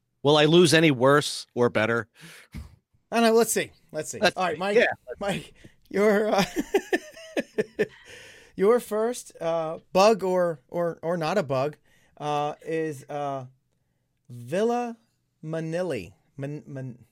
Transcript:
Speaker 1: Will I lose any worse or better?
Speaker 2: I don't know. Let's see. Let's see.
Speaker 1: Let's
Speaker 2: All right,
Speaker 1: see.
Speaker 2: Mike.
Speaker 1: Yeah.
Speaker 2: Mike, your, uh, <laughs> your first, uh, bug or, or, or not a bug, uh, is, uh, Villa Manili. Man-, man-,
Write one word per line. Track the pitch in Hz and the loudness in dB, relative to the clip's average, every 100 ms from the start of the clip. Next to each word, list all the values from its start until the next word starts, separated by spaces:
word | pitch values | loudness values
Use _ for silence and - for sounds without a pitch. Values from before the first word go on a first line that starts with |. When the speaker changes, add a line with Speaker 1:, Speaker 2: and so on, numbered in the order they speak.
| _ _ | _ _
Speaker 1:
Will | 135 151 | 4 6
I | 151 | 6
lose | 170 170 | 6 6
any | 160 165 | 6 4
worse | 131 131 143 - - - | 4 4 4 2 -6 -8
or | - 120 | 0 0
better? | 117 110 117 110 _ 165 - - - - _ _ _ _ | 2 0 -2 -4 _ -20 -20 -18 -16 -16 _ _ _ _
Speaker 2:
I | 226 | 2
don't | |
know. | 233 | 4
Let's | 226 - | 4 2
see. | - 143 - _ | 0 -4 -10 _
Let's | 156 156 | -12 -10
see. | 120 | -2
Speaker 1:
Let's | 196 - | -2 0
Speaker 2:
All | 185 | -4
right, | 160 | -4
Speaker 1:
see. | |
Speaker 2:
Mike. | 190 208 | 0 2
Speaker 1:
Yeah. | 180 - - - | 2 -2 -12 -10
Speaker 2:
Mike, | 202 175 - _ - _ _ | -6 -6 -8 _ -20 _ _
your, | 190 208 202 214 | 0 2 2 2
uh, | 208 - - - 403 - - 622 622 640 640 - - | 0 0 -4 -2 -4 -2 -4 -6 -18 -10 -8 -6 -8
<laughs> | - - 208 - - - - - - - | -8 -6 -6 -6 -20 -20 -20 -20 -18 -2
your | 196 240 | 2 2
first, | 233 214 226 247 - - | 0 -4 -4 -6 -12 -8
uh, | 165 165 160 170 - | -4 -4 -4 -8 -4
bug | 180 208 220 | 4 4 4
or, | 185 185 175 160 _ | 2 0 0 -2 _
or, | 175 170 165 | -4 -4 -4
or | 165 175 | -6 -4
not | 156 196 | -2 -2
a | |
bug, | 139 135 143 151 _ _ _ _ | -2 -2 -2 -6 _ _ _ _
uh, | 147 147 147 - 156 | -6 -4 -4 -6 -6
is, | 160 160 135 135 | -4 -4 -8 -10
uh, | 147 143 135 127 _ _ _ _ _ _ _ _ | -8 -6 -8 -10 _ _ _ _ _ _ _ _
Villa | 120 120 170 226 240 240 226 _ _ _ _ | -20 -6 -2 0 -2 -6 -10 _ _ _ _
Manili. | 156 160 160 165 185 127 92 - _ - | -10 -8 -6 -4 -4 -6 -10 -16 _ -12
Man-, | 139 147 - | -12 -12 -12
man-, | 139 131 117 _ | -12 -12 -14 _